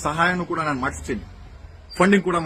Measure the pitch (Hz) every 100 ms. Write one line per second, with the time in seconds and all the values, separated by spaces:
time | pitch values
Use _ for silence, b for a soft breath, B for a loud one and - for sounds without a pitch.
0 | 156 156 175 180 170 165 151 135 135 -
1 | - 110 - - - - - - - -
2 | 185 202 180 170